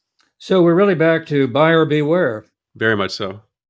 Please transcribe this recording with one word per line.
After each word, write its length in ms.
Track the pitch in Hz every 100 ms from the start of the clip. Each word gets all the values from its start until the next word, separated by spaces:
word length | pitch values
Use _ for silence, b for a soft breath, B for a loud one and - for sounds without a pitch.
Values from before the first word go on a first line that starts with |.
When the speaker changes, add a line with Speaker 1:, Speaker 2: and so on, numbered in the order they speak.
| _ _ _ _
Speaker 1:
So 240 | - 185
we're 100 | 170
really 220 | 170 202 170
back 320 | 160 165 160
to 200 | 147 131
buyer 380 | 123 156 165 156
beware. 600 | 151 147 175 151 110 - _ _ -
Speaker 2:
Very 200 | 110 104
much 160 | 95
so. 300 | - 98 107 - _ _